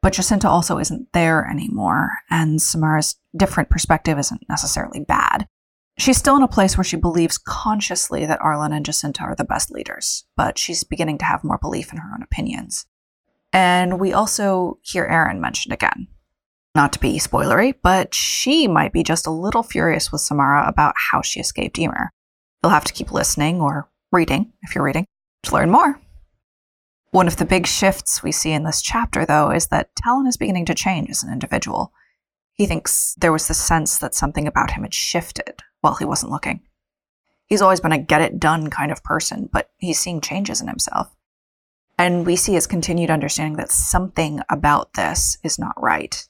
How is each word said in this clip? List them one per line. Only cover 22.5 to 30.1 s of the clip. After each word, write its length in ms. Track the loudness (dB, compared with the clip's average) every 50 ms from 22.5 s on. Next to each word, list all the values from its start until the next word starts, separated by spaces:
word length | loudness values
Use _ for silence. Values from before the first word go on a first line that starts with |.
| _ _ 2
You'll 80 | 4
have 140 | 4 4 2
to 80 | 0 -6
keep 180 | -6 -10 -4
listening 480 | -4 -2 0 0 0 0 0 0 0 0
or 300 | 0 0 -2 -2 -6 _ _ _ _ _
reading, 420 | 2 2 2 2 0 -2 -2 -4 _ _
if 140 | -14 -8 -4
you're 80 | -2 -2
reading, 220 | 0 0 -2 -4 _ _ _ _ _ _ _ -8
to 100 | -2 0
learn 180 | 2 4 6
more. 280 | 6 6 6 4 2 -2 _ _ -20 -20 -20 _ _ _ _ _ _ _ _ _ _ _ _ _ _ _ _ _
One 160 | 2 4 4 4
of 100 | 2 0
the 80 | 0
big 200 | 2 2 2 2
shifts 560 | 0 -2 2 2 2 2 2 -4 -4 -4 -4
we 100 | -4 -4
see 200 | -4 -2 -2 -2
in 120 | -2 -2 -2
this 200 | -2 -4 -4 -4
chapter, 420 | -2 -2 -2 -2 -2 0 -2 2
though, 240 | 4 4 4 4 4
is 180 | 2 0 0 0
that 280 | 0 -2 -2 _ _
Talon 320 | -4 0 0